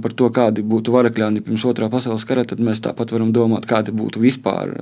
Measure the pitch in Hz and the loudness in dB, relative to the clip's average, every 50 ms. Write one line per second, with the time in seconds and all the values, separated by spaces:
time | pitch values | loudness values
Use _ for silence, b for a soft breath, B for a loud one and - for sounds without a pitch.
0 | 110 110 107 - 127 117 117 127 123 110 110 110 104 107 110 110 110 120 117 123 | 0 -2 0 0 2 2 4 4 4 4 2 2 0 0 0 0 2 2 4 4
1 | 123 117 117 117 110 107 107 107 107 - 113 110 113 127 117 120 113 110 123 127 | 4 4 2 0 0 0 0 -2 -2 -4 -4 -2 0 0 0 0 -2 -2 -2 -2
2 | 123 123 113 107 110 - 135 127 120 - 127 120 117 113 110 110 110 - - - | -2 -2 -4 -4 -4 -2 0 0 0 -2 -2 -2 -2 -2 -2 -2 -4 -4 -4 -4
3 | 123 113 113 113 113 113 113 120 117 113 110 101 - - 117 107 107 104 107 110 | -4 -4 -2 0 0 2 2 4 4 4 2 0 0 0 0 0 0 0 -2 -4
4 | 107 110 - 107 113 127 135 131 - 98 95 87 98 95 - - | -4 -4 -2 2 2 2 2 2 0 -2 -2 -2 -4 -6 -6 -6